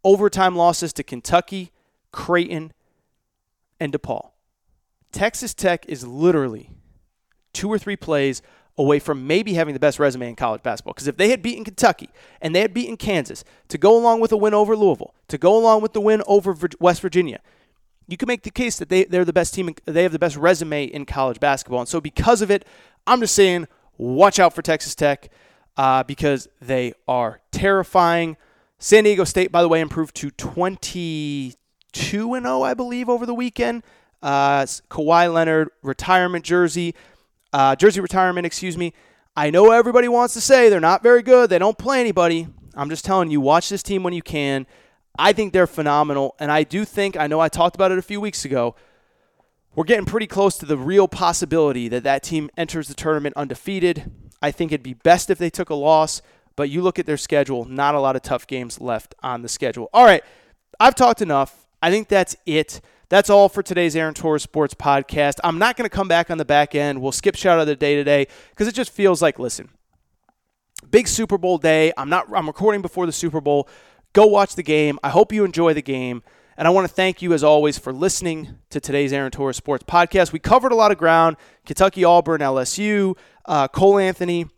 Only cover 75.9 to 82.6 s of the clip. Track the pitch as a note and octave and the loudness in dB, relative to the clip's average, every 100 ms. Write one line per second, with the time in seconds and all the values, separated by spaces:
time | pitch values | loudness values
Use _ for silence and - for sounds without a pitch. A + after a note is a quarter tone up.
75.9 | C3 B2+ A#2+ _ _ _ - D#3 F#3+ F3+ | -8 -8 -10 _ _ _ -2 2 2 0
76.9 | - F#3 F3 F3+ D#3+ D3+ D3+ D3+ C3+ C#3 | -2 -2 -2 -2 2 4 4 2 -2 -12
77.9 | C3 F#3 - F3+ D#3+ D#3 - _ D3 - | -4 -4 -2 -6 -8 -14 -20 _ -12 -4
78.9 | C#3+ C#3+ C#3 C3+ C3+ C#3 B2 - C3+ - | -2 -2 -4 -6 -6 -6 -6 -6 -6 0
79.9 | F3 F3 F#3+ E3+ D#3+ - B3 B3+ A#3 G#3 | 2 2 2 0 -2 2 2 4 2 2
80.9 | F3 E3 E3 E3 D3+ _ _ - D3 F#3+ | 2 2 4 2 0 _ _ -12 0 0
81.9 | F#3 F3 F3 D#3+ D#3 C#3 C3+ | 4 4 4 2 -2 0 -2